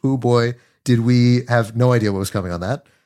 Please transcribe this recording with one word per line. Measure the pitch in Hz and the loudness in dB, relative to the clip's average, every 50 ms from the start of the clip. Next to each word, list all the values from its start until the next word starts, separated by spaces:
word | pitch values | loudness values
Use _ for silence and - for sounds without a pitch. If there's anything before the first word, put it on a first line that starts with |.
| - | -4
oh | 135 135 | -2 -2
boy, | 131 120 123 120 120 117 120 120 - _ _ _ _ - | 0 0 2 2 2 0 0 -4 -8 _ _ _ _ -2
did | - 123 117 | 0 0 2
we | 113 120 123 123 120 123 123 123 123 | 2 2 2 4 4 4 2 2 0
have | 123 120 120 113 104 110 | 0 0 0 0 -2 -2
no | 117 123 127 123 | 0 2 2 2
idea | 117 107 104 98 | 2 0 -2 -2
what | 98 | -4
was | 98 - | -6 -4
coming | - 107 92 92 | -6 -6 -6 -6
on | 87 87 87 | -8 -6 -6
that. | 98 131 156 _ _ _ _ _ | -6 -8 -8 _ _ _ _ _